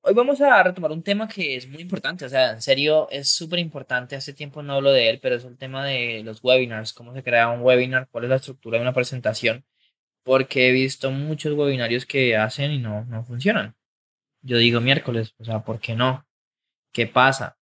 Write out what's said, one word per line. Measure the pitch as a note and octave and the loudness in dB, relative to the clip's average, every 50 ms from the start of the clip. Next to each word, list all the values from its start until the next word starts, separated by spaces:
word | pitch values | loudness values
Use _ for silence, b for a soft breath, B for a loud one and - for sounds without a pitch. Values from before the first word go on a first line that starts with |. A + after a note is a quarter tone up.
Hoy | _ - G3 | _ 2 4
vamos | A3+ B3 C4+ C#4+ B3+ | 4 4 2 2 2
a | C#4+ C#4+ B3+ G#3 F3+ | 4 6 6 6 6
retomar | F3+ F3+ F#3+ E3+ D3+ | 4 2 -2 -4 -4
un | D#3 E3 E3 | -4 -4 -4
tema | - G3+ G#3 A3 A3 | -4 -2 -2 -4 -8
que | - G3+ F3 D3 C3+ | -6 -6 -4 -4 -4
es | B2+ B2+ C3 | -6 -8 -12
muy | C3+ D#3 | -18 -18
importante, | E3+ F3+ F#3 E3 - C#3 E3+ F3+ D3 | -10 -8 -8 -6 -6 -6 -8 -6 -10
o | B2+ | -2
sea, | C3 C3+ C3 A#2+ | 2 2 2 2
en | A2 A2+ | 0 -6
serio, | - C#3+ C3+ C3+ C#3+ D3+ D3+ D#3 D3+ - - | 0 2 2 2 4 4 4 2 2 0 -8
es | C#3 C#3 - | -6 -2 -2
súper | - - F3 D#3 F3+ F3 | -2 -2 -2 -4 -4 -4
importante. | F3 D#3+ - C#3+ C3 _ C3 B2 B2 B2 C#3 | -4 -4 -8 -12 -8 _ -4 -4 -4 -6 -12
Hace | C3+ C3+ - C#3 | -12 -12 -12 -14
tiempo | _ D3 C#3+ C3+ D3+ D3 | _ -14 -14 -12 -14 -10
no | C#3+ C#3 | -2 -2
hablo | C#3 C#3 C#3 | 2 4 6
de | C#3 C3 A#2 A2+ | 6 6 4 4
él, | A2+ B2+ - | 2 0 -2
pero | C3 B2 | -2 -2
es | A#2+ A#2+ | -2 -4
el | B2+ B2 | -12 -18
tema | _ C3+ C3 C3+ C3+ C#3 | _ -14 -12 -10 -8 -6
de | C#3 C#3 B2+ A#2+ A#2+ A2+ A2 G#2+ | -4 -4 -4 -4 -6 -6 -10 -10
los | A2+ A2 A2 - | -12 -14 -4 2
webinars: | B2+ B2+ C3 B2+ A#2+ A2+ G#2+ A2 A2 - | 4 4 4 4 0 -4 -8 -8 -10 -12
cómo | - A#2+ A#2+ B2 | -14 -20 -16 -14
se | C3+ B2+ | -10 -4
crea | B2 A#2+ A#2 A#2 A#2 | 0 2 4 4 2
un | A#2+ A#2+ A#2+ | 0 2 4
webinar, | B2+ B2+ B2+ B2+ B2+ C3 C3 C3 _ | 6 6 6 4 2 -2 -4 -4 _
cuál | _ A#2 A#2 | _ -8 -2
es | B2 | 0
la | C3+ | 0
estructura | C3+ - - C3 _ _ A2+ A2+ A#2 | -2 -2 -6 -20 _ _ -4 -4 -2
de | A#2+ | -2
una | B2+ C3 | 0 0
presentación, | C3 B2 - - B2 B2 A2 G#2+ - - A#2 A2 B2+ _ _ _ _ _ _ _ _ _ _ _ _ _ | -2 -2 -2 -6 -4 -4 -4 -4 0 0 -2 -2 -2 _ _ _ _ _ _ _ _ _ _ _ _ _
porque | B2+ C3 C3 C3 - - C3+ B2+ B2+ | 2 2 2 2 2 2 4 4 4
he | B2+ | 6
visto | C3 C3 C3 C3+ - - C3+ C3+ | 4 2 0 -2 -4 -6 -4 -4
muchos | C3+ C#3+ D3+ D#3 D3 - D#3 D3 | -4 -4 -6 -6 -4 -4 -4 -2
webinarios | D3 D3 C#3+ C#3 B2+ A#2+ A2+ A#2 B2 B2 | 0 0 0 0 -2 -2 -2 -2 -4 -4
que | _ - C#3 C3 B2 A2+ | _ 0 2 2 4 4
hacen | G#2+ G#2+ A2 - - C#3 D3 D3+ | 2 2 0 -2 -4 -4 -4 -2
y | C#3 | -4
no, | A#2+ A2 G#2 G#2 A2+ | -4 -4 -6 -8 -8
no | B2 A#2 A2 A#2 | -8 -10 -10 -10
funcionan. | A#2+ A#2+ A#2+ B2+ G3+ A3 F3 G2+ A2 - _ _ _ _ _ _ _ _ _ _ _ _ _ _ | -8 -10 -2 -2 0 0 0 -4 -6 -12 _ _ _ _ _ _ _ _ _ _ _ _ _ _
Yo | B2+ B2 A#2 | -2 0 4
digo, | A#2 A#2+ A#2 A#2+ | 4 4 4 2
"Miércoles, | A#2 B2+ C#3 D3+ - - A#2 A2+ A2+ - _ _ | 2 2 0 0 0 -2 -2 -2 -4 -4 _ _
o | A#2 | -10
sea, | A2+ A2+ G#2+ | -6 -6 -6
¿por | G#2+ - A2+ G#2+ | -6 -6 -10 -8
qué | - - A2+ | -6 -8 -2
no? | A2+ B2 C3 C3 C3+ _ _ _ _ _ _ _ _ _ _ _ _ _ _ _ | 0 0 0 0 -2 _ _ _ _ _ _ _ _ _ _ _ _ _ _ _
¿Qué | - A#2 | -4 -4
pasa?". | G#2+ - C3 B2+ C3+ C3 - A#2 - _ _ _ | 0 2 4 4 4 4 0 -6 -10 _ _ _